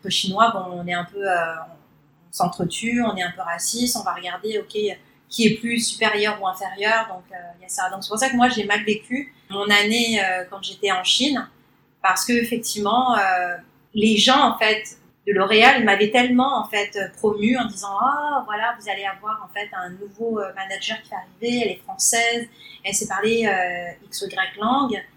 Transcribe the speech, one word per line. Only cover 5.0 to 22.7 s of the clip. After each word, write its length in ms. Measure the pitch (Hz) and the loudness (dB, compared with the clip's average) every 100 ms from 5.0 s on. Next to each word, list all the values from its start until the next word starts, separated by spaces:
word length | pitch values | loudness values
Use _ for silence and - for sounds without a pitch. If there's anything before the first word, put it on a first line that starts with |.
| _ _ _ | _ _ _
qui 180 | - 220 | 2 4
est 80 | 220 | 4
plus 200 | 233 240 - | -2 -2 -4
supérieur 520 | - 220 208 208 208 | 0 0 2 0 -2
ou 80 | 190 | -4
inférieur, 600 | 185 190 196 208 226 220 | -4 -8 -4 0 0 0
donc, 140 | 185 175 | -8 -16
euh, 40 | 185 175 175 | -18 -18 -20
il 40 | |
y 40 | 185 | -12
a 20 | |
ça. 220 | - 185 | -4 -4
Donc 120 | 196 | -4
c'est 60 | 190 | -8
pour 100 | 214 | -2
ça 120 | 262 | 0
que 60 | 247 | 4
moi 120 | 247 | 4
j'ai 160 | 233 | 4
mal 180 | 202 208 | 0 0
vécu 500 | 208 214 - 254 285 _ _ | 0 -2 -2 -6 -6 _ _
mon 180 | 202 202 | -4 4
année, 500 | 208 208 233 233 220 | 4 4 2 2 2
euh, 220 | 190 185 180 | 0 -2 -6
quand 120 | 202 | -10
j'étais 300 | 190 190 202 | -12 -4 0
en 120 | 185 | 0
Chine, 420 | 185 - 269 269 - _ _ _ _ _ | 2 2 2 0 -4 _ _ _ _ _
parce 240 | 190 185 | 0 0
que 80 | - | 2
effectivement, 840 | 240 233 233 226 208 208 233 254 226 | 0 0 -4 -4 -4 0 2 2 2
euh, 380 | 190 185 180 175 - _ _ | 2 2 0 -6 -12 _ _
les 240 | 214 214 208 | 2 4 6
gens 240 | - 269 262 | 6 6 6
en 20 | - | 4
fait 400 | 214 214 - - _ _ | 0 0 -4 -16 _ _
de 80 | - | -2
L'Oréal 520 | 196 196 214 233 277 | 2 4 8 8 8
m'avaient 260 | 220 196 208 | 4 4 4
tellement 480 | 247 247 247 262 262 | 4 4 4 4 0
en 100 | 214 | -2
fait 300 | 208 202 208 190 - | -4 -4 -4 -6 0
promue 380 | 214 208 214 262 | 0 2 2 2
en 100 | - | 0
disant 300 | 196 202 196 | -6 -6 -2
ah 420 | 247 285 294 262 | 0 0 0 -2
voilà 300 | 214 208 226 240 | -2 -2 -2 -4
vous 100 | 208 | -6
allez 140 | 196 | -6
avoir 440 | 196 190 208 220 - | -6 -6 -8 -8 -8
en 60 | |
fait 140 | 202 208 | -10 -8
un 180 | 196 180 | -8 -10
nouveau, 500 | 185 202 - 226 214 | -12 -16 -8 -4 -2
euh, 120 | 196 190 | -4 -8
manager 400 | 190 196 - 220 | -10 -8 -6 -8
qui 100 | - | -8
va 80 | 196 | -12
arriver, 440 | - - 233 247 | -12 -8 -4 0
elle 60 | 220 | -2
est 100 | 180 | -4
française, 640 | - - - 233 233 240 233 - - | -12 -4 0 2 2 -2 -6 -16 -20